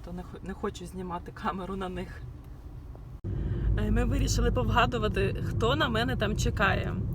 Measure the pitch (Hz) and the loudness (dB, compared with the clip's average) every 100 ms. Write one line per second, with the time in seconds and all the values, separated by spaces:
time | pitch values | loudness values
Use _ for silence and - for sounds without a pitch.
0 | 175 175 175 - 180 190 202 - 175 185 | -8 -10 -10 -10 -10 -4 -4 -4 -10 -8
1 | 180 175 - - 208 175 180 196 185 180 | -8 -8 -8 -6 -4 -4 -6 -4 -4 -4
2 | 185 - - - - - - - - - | -8 -10 -12 -12 -14 -14 -12 -12 -12 -12
3 | - - - - - - - - 208 226 | -12 -8 -4 -2 0 2 4 4 4 4
4 | 240 269 - - 240 247 233 240 247 240 | 4 2 2 4 4 2 4 4 4 2
5 | 214 190 196 - - - 226 294 294 220 | 0 2 0 0 -2 2 2 4 2 2
6 | 247 247 208 - 240 - 196 190 190 185 | 2 2 0 2 2 4 2 2 0 -2
7 | - | -2